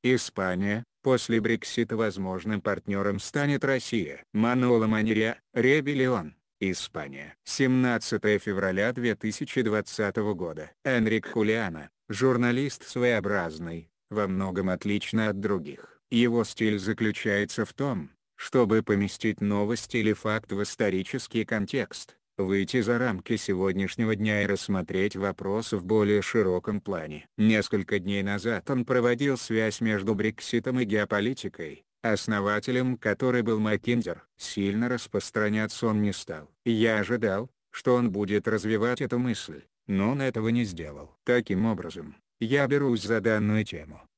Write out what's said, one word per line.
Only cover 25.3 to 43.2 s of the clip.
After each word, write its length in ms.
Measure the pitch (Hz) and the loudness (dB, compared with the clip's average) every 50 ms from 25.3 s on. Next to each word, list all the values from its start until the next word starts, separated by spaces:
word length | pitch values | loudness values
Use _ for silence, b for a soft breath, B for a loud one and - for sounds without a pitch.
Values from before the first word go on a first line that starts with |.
| 87 - 98 98 101 110 113 - | -4 -4 -4 -2 -2 -2 -2 -2
в 120 | 113 98 87 | -4 -4 0
более 380 | 90 110 110 104 101 104 104 95 | 2 2 4 4 4 4 2 0
широком 580 | - - 117 104 95 90 90 - - 104 101 | 0 0 2 2 2 2 0 -2 -2 -4 -4
плане. 460 | _ 101 95 82 78 78 76 73 - _ _ | _ -4 -6 -6 -6 -8 -12 -14 -14 _ _
Несколько 640 | - 107 110 110 107 98 - - 101 92 - 107 98 | 2 4 4 6 4 2 0 -2 -2 0 0 -2 -2
дней 240 | 87 98 101 101 95 | 0 -2 -2 -2 -2
назад 480 | 101 101 101 92 117 117 92 - - | -2 -4 -2 -2 -2 -4 -2 -2 -2
он 140 | 139 127 117 | -2 -2 0
проводил 520 | - 131 127 117 123 120 120 143 143 131 | 2 2 2 4 4 2 2 0 0 0
связь 440 | 120 - - 113 110 110 110 107 - | -2 -2 -2 0 2 2 0 0 0
между 340 | 117 113 107 101 95 110 107 | 0 0 0 0 0 0 0
Брекситом 640 | 98 104 107 107 - - - - 117 - 135 127 127 | 2 0 -2 -2 -4 -6 -2 -2 -2 0 0 0 0
и 40 | 123 | 0
геополитикой, 1000 | 101 107 107 104 - 110 101 104 120 135 - - 95 - - 82 76 71 - _ _ _ _ | 2 2 0 2 2 0 0 0 0 -2 -4 -8 -10 -8 -8 -12 -12 -12 -16 _ _ _ _
основателем 960 | - 117 107 98 - - 107 104 98 104 104 104 - - 123 127 127 127 127 | 0 0 0 0 0 0 0 0 2 2 0 0 0 0 0 0 0 0 -2
которой 460 | 110 - 107 101 - 135 127 123 123 110 | -2 0 -2 0 2 2 2 2 2 2
был 160 | 117 110 107 | 2 2 2
Маккиндер. 640 | 107 107 104 98 - 120 120 117 113 - 85 - - _ _ | 2 0 0 0 0 0 0 0 0 -4 -8 -10 -14 _ _
Сильно 540 | _ - - - 101 98 98 101 110 120 123 | _ -10 -6 -2 0 0 0 0 0 0 0
распространяться 960 | 127 117 - - - 101 - - - 110 107 104 107 107 110 104 - - 120 | -2 -4 -6 -4 -4 -4 -4 -2 -2 0 0 2 2 0 0 -2 -4 -2 0
он 160 | 113 110 107 | 0 2 2
не 100 | 104 101 | 2 0
стал. 380 | 95 - - - 85 78 76 - _ _ _ | 0 -4 -8 -10 -12 -12 -14 -18 _ _ _
Я 320 | 123 117 110 117 113 110 | 0 2 4 4 4 4
ожидал, 540 | 107 101 - 120 117 113 104 95 101 120 - _ _ _ _ | 2 0 0 -2 0 0 0 0 -2 -4 -8 _ _ _ _
что 240 | - - - 131 123 | -16 -2 2 4 4
он 180 | 123 120 117 | 4 4 2
будет 360 | 92 101 104 95 104 101 - | 2 0 0 2 0 0 2
развивать 540 | 113 110 104 90 107 113 104 110 120 123 - | 2 0 0 0 0 0 2 2 0 0 -2
эту 180 | 147 107 120 120 | -2 -2 0 0
мысль, 420 | 127 123 110 - - - 80 67 - _ _ _ _ | 0 0 -2 -4 -6 -10 -12 -16 -18 _ _ _ _
но 240 | - 101 95 98 110 | -2 0 2 2 2
он 120 | 135 143 135 | 2 0 0
этого 260 | 131 120 113 110 113 | -2 0 0 0 2
не 140 | 117 120 120 | 2 2 0
сделал. 520 | 98 87 82 80 76 71 71 71 - _ _ _ | -2 -4 -8 -10 -10 -12 -14 -18 -20 _ _ _
Таким 420 | - 123 123 110 - 98 92 110 | 2 2 2 2 2 0 2 2
образом, 480 | 113 107 87 85 85 - 85 78 73 - _ _ _ _ _ | 2 0 -2 -6 -10 -10 -12 -14 -14 -18 _ _ _ _ _
я 260 | 117 110 135 143 139 | -2 0 2 2 2
берусь 380 | 127 143 143 143 135 120 107 101 | 2 2 2 2 2 0 0 0
за 180 | 101 117 110 | 0 0 2